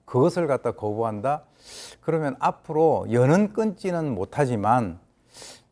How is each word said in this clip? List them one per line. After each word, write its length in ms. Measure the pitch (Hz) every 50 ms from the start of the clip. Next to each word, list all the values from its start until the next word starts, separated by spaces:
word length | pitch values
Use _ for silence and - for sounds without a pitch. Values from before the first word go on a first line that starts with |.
| _
그것을 420 | - - 127 139 175 170 180 170
갖다 260 | 143 135 120 - 120
거부한다? 720 | 104 - 107 107 104 110 113 113 107 101 101 135 147 156 - _ _ _ _ - - - - - - _
그러면 340 | _ - 156 160 156 143 131 -
앞으로 680 | 151 175 175 - _ - 156 156 160 156 127 98 98 107
연은 440 | 113 120 127 135 160 196 214 202 208
끊지는 600 | 233 220 220 180 - - 190 175 165 160 147 120
못하지만 840 | 90 98 - - 143 147 123 127 104 98 107 120 127 113 90 82 87 _ _ _ _ _ _ - - - - - - _ _